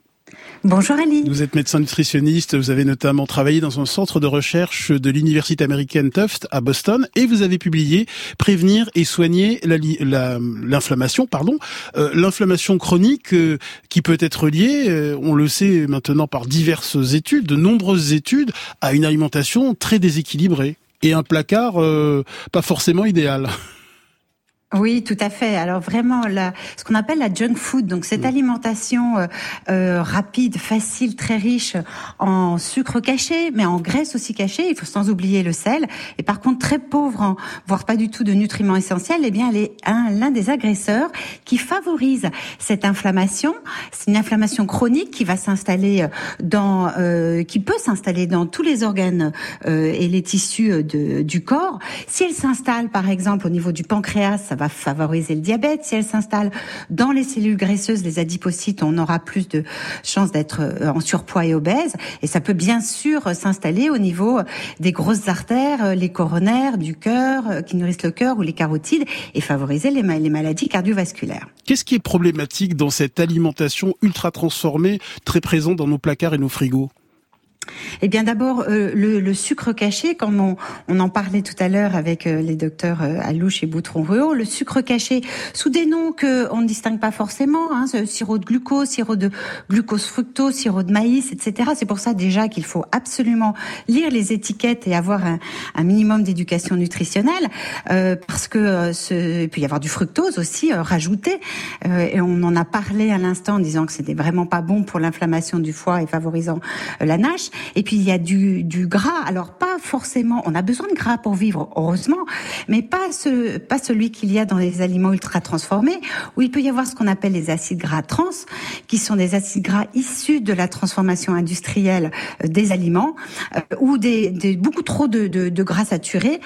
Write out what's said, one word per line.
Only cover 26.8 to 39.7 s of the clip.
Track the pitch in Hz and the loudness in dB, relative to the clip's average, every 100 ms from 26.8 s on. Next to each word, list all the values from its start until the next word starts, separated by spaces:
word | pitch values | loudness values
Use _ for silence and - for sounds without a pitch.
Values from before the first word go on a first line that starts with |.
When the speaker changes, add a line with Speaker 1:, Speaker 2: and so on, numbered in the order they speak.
Speaker 1:
qu'on | - | 0
appelle | 214 220 320 | 0 0 0
la | 226 | 0
junk | 175 233 233 | 0 -2 -2
food, | - 262 196 | -2 -2 0
donc | 180 - | -2 -2
cette | 214 | -2
Speaker 2:
Mm. | 262 | 0
Speaker 1:
alimentation, | 269 254 233 226 220 - 247 240 214 | 0 0 0 -2 -4 -2 0 2 0
euh, | 175 - - - - | -2 -6 -12 -8 -2
euh, | 190 185 175 | 0 2 0
rapide, | 160 190 202 - 247 180 | 0 -2 0 0 0 0
facile, | - 220 214 - 254 | -2 -2 -2 -2 -4
très | - - 220 | -2 -4 0
riche | 220 247 - 180 170 - - - | 0 0 -2 -6 -6 -12 -12 -2
en | 196 185 180 170 | 2 2 2 0
sucre | - - 254 240 | -2 -4 -2 -2
caché, | 262 262 - 330 339 | 0 0 0 0 0
mais | 220 180 | 0 2
en | 175 | 0
graisse | 170 254 311 | 0 -2 -2
aussi | 240 - | -4 -6
cachée, | 208 196 247 349 | -4 -4 -2 -2
il | |
faut | 311 165 | -2 -4
sans | 202 202 | -2 0
oublier | 190 190 196 | 0 2 2
le | 175 | 0
sel, | 165 202 294 277 - - - | -2 0 0 -2 -8 -12 -6
et | |
par | 170 202 | -4 -2
contre | 254 254 | 0 0
très | - 285 | 0 -2
pauvre | - 285 285 208 | 0 0 0 0
en, | 202 185 - - - | 0 -2 -6 -10 -4
voire | 190 | -2
pas | - 220 | 0 0
du | 220 | 0
tout | - | -2
de | 208 | 2
nutriments | 196 208 - 202 | 2 2 0 2
essentiels, | 190 185 180 - 339 | 2 0 -2 -2 0
eh | 262 | 0
bien | 202 247 | 2 2
elle | 214 | 0
est | 208 | -2